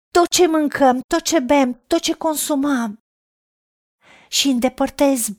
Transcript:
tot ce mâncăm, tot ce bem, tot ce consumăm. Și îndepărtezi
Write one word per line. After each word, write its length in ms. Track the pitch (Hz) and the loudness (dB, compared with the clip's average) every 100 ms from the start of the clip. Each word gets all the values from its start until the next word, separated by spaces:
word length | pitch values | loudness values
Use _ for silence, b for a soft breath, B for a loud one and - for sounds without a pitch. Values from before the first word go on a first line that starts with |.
| _ | _
tot 160 | 349 349 | 2 2
ce 180 | - 349 | 4 2
mâncăm, 540 | 320 294 - 269 254 - | 2 0 2 2 2 -2
tot 140 | 330 | -4
ce 180 | - 320 | 0 0
bem, 440 | 247 285 254 254 - | 2 2 2 -2 -4
tot 120 | 330 | -2
ce 140 | 320 | -2
consumăm. 920 | 330 320 302 - 294 285 277 - 208 _ _ _ _ _ _ _ _ _ _ b b b | -4 -4 -4 -4 -2 -2 -2 -4 -10 _ _ _ _ _ _ _ _ _ _ b b b
Și 200 | - 277 | -4 -2
îndepărtezi 840 | 247 247 - 269 - 285 269 226 | 0 -2 -2 -4 0 0 0 -4